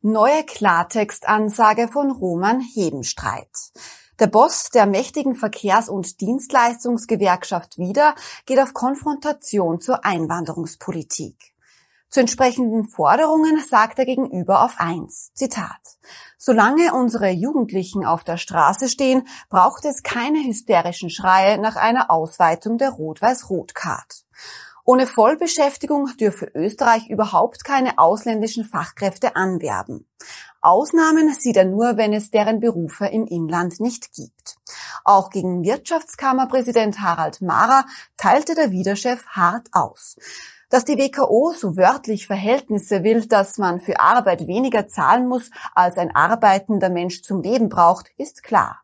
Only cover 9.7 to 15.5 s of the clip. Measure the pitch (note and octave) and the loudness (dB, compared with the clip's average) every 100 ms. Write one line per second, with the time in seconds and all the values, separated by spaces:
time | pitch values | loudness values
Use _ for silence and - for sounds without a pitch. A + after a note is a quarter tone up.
9.7 | F3 - - G3 F3 D#3+ E3+ D#3+ D#3+ D#3+ | -2 -2 -2 -2 -2 -4 -6 -6 -8 -8
10.7 | - - E3 C#3+ - C#3+ C3+ _ _ _ | -10 -10 -10 -8 -8 -8 _ _ _ _
11.7 | _ _ _ _ C4+ B3 - B3+ B3 A#3+ | _ _ _ _ 0 0 2 0 2 -2
12.7 | A3+ G#3+ - D3+ A#3+ D#4 D#4 D#4 D#4 - | -2 -4 0 2 4 4 4 4 2 2
13.7 | A#3 A3 - B3+ B3+ B3+ F3+ F3 G3 A#3+ | 2 2 0 -2 -2 -4 -4 0 2 2
14.7 | - E3+ E3+ - - - - C4 | 0 -6 -6 -8 -12 -12 -6 -6